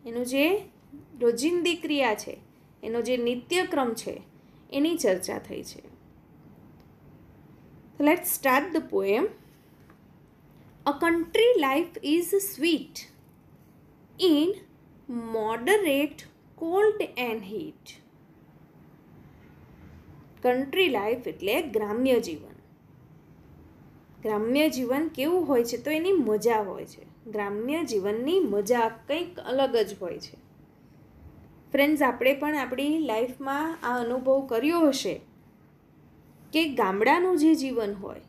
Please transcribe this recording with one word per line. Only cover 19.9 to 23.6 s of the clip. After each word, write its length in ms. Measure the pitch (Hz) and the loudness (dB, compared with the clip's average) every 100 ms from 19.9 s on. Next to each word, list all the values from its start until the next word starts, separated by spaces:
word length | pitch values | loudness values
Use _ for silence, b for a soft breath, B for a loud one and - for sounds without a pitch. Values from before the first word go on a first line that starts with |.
| - - - - - | -20 -20 -20 -20 -4
Country 460 | 247 247 277 359 370 | 0 0 -2 2 2
life 400 | 240 202 254 - | 2 -2 -4 -4
એટલે 340 | - 190 254 | -6 -2 -2
ગ્રામ્ય 580 | 320 214 208 214 262 247 | 0 -4 -2 0 2 2
જીવન. 320 | 180 156 - - - - - - - - - - - - | 0 -10 -14 -20 -20 -20 -20 -20 -20 -20 -20 -20 -20 -20